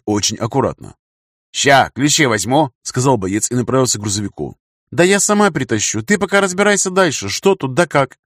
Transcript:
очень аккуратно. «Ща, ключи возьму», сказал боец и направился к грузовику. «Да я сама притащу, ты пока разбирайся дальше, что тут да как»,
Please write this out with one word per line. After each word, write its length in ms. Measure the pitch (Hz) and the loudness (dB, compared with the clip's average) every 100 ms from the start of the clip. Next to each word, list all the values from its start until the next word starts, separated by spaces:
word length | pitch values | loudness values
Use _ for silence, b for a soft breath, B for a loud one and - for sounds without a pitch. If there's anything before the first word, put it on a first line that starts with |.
| - | -4
очень 320 | 104 - 107 | -2 -2 -4
аккуратно. 580 | 117 135 101 - 50 - _ _ _ _ _ | -4 0 -2 -4 -14 -20 _ _ _ _ _
«Ща, 380 | - - 135 107 | -2 4 4 2
ключи 320 | - 147 156 135 | 0 0 2 2
возьму», 460 | 107 95 139 147 - | 0 0 0 0 -4
сказал 340 | - 131 135 120 | -8 -2 2 2
боец 340 | 92 104 - | 0 -2 -2
и 40 | 123 | -2
направился 440 | 113 131 127 110 | 0 0 0 -2
к 20 | |
грузовику. 560 | 104 101 98 - 69 - _ _ _ | -4 -6 -6 -8 -10 -12 _ _ _
«Да 140 | 123 | 0
я 160 | 180 202 | 2 2
сама 320 | - 208 202 | 2 2 2
притащу, 500 | 147 127 107 - 107 | 0 -2 -2 -2 -4
ты 160 | 110 202 | -2 -2
пока 220 | 202 202 | 0 0
разбирайся 500 | 196 180 208 196 190 | 0 0 0 0 0
дальше, 400 | 185 175 - 98 | 0 0 0 -6
что 260 | - 196 190 | -2 0 0
тут 180 | - | 0
да 120 | 127 175 | -2 0
как», 300 | 147 131 _ _ | 0 -2 _ _